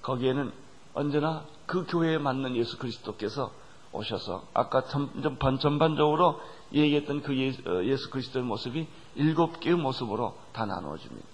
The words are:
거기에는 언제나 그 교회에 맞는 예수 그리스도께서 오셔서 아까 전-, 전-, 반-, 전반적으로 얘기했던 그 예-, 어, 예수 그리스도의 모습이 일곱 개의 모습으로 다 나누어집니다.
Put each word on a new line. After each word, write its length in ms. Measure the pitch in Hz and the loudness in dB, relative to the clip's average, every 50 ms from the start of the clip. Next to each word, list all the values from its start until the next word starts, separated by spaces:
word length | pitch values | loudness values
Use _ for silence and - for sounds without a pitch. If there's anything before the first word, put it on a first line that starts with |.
거기에는 500 | - - 131 123 123 127 131 143 139 117 - - - - - - - - - | -2 -2 -2 2 2 2 2 2 -2 -4 -6 -12 -18 -18 -18 -20 -20 -8 -4
언제나 500 | - 143 147 143 151 147 160 160 156 151 - - - - | -2 -2 2 2 2 2 0 -2 -4 -8 -14 -18 -14 -8
그 200 | - - 185 175 | -4 -4 -4 -2
교회에 320 | - - 170 165 160 160 160 | 0 2 2 4 4 2 2
맞는 380 | 147 139 127 135 135 127 127 | 2 0 0 0 -2 -2 0
예수 220 | 117 117 117 - - | 0 0 -2 -2 -6
그리스도께서 720 | - 123 113 - - - 107 - 107 104 120 143 131 - - - - - - - - - | -6 -6 -6 -6 -8 -10 -8 -4 -4 -4 -2 -2 -4 -4 -6 -14 -20 -20 -20 -20 -20 -10
오셔서 520 | - 92 107 - 110 90 - - 90 92 - - - | -8 -8 -6 -4 -4 -4 -4 -6 -6 -8 -8 -2 0
아까 300 | 117 123 - - 131 127 | 0 0 4 2 0 0
전-, 380 | - - 143 143 135 - - | 2 -2 -2 -2 -2 -4 -2
전-, 160 | 139 151 131 - | -2 -2 -2 2
반-, 200 | 139 135 131 135 | 2 2 2 4
전반적으로 840 | 143 147 147 147 160 160 156 147 151 151 151 156 180 165 151 - - - - - - - | 2 2 4 4 4 4 4 4 4 4 6 6 6 4 4 2 -8 -14 -16 -18 -16 -2
얘기했던 500 | - 147 151 147 147 147 147 147 143 147 | 2 4 4 6 4 2 2 0 -4 -4
그 140 | - 139 139 | -2 -2 0
예-, 320 | 131 131 135 127 131 - - | 0 0 0 -2 -4 -2 0
어, 160 | 90 90 92 | 0 2 2
예수 260 | 117 135 131 - - | 2 0 0 -2 -6
그리스도의 340 | - 135 123 - - 131 123 | -6 -6 -6 -4 -4 -4 -2
모습이 420 | 123 104 110 - 127 120 160 160 - - - - - - | -2 -4 -4 -4 -4 -4 -4 -6 -6 -10 -18 -18 -14 -2
일곱 460 | - 143 156 160 156 170 160 170 - | 2 4 4 6 4 2 2 2 -2
개의 160 | - - 175 | 2 2 2
모습으로 600 | 175 156 131 127 - 131 110 101 110 120 104 - - - - | 4 2 0 -2 -2 -4 -2 0 -2 -2 -2 -4 -10 -18 -12
다 140 | - 117 113 | -4 -4 -4
나누어집니다. 600 | 101 95 90 85 73 76 80 - 65 64 50 - - | -2 -2 -6 -6 -8 -8 -10 -10 -14 -14 -14 -16 -18